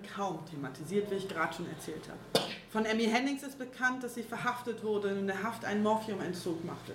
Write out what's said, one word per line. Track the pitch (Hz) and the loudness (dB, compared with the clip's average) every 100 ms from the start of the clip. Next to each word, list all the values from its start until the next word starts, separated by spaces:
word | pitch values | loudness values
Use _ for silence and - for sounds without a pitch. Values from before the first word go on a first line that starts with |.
| - | -4
kaum | 190 196 156 - | -2 0 0 -6
thematisiert, | 151 131 131 156 202 202 | -6 -6 -6 0 2 2
wie | |
ich | 196 185 | 0 0
gerade | 165 165 | 0 0
schon | - 175 | 0 -4
erzählt | 156 - 156 - | -6 -6 -8 -8
habe. | - - - - - - | -10 0 2 2 -4 -4
Von | 214 | 0
Emmy | 220 220 | 2 4
Hennings | 226 233 269 277 | 6 6 4 0
ist | 277 - | -4 -8
bekannt, | 247 - 254 254 | -10 0 0 2
dass | 247 240 | -2 -6
sie | |
verhaftet | 214 170 247 240 240 220 | -6 -2 0 0 -2 -2
wurde | 214 208 196 | 0 2 2
und | 196 | 2
in | 196 | 2
der | 196 | 0
Haft | 208 233 | 0 -2
einen | - 208 | 0 4
Morphiumentzug | 208 220 220 190 160 175 190 165 | 6 4 2 -2 -2 -2 -2 -2
machte. | 175 - - | -2 -6 -8